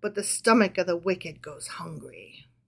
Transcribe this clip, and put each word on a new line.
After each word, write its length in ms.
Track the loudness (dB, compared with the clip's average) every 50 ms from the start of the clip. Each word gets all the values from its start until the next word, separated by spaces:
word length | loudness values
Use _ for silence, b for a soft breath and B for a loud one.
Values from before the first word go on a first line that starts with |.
but 140 | -8 -6 -6
the 80 | -4 -4
stomach 560 | -4 -4 0 4 6 6 6 6 4 2 0
of 80 | 0
the 100 | 0 0
wicked 460 | 0 0 -2 -2 -2 -4 -12 -14 -14 -16
goes 240 | -16 -14 -12 -12
hungry. 800 | -12 -12 -12 -12 -12 -12 -12 -14 -14 -18 -18 -20 -20 -20 -20 -20 _ _ _ _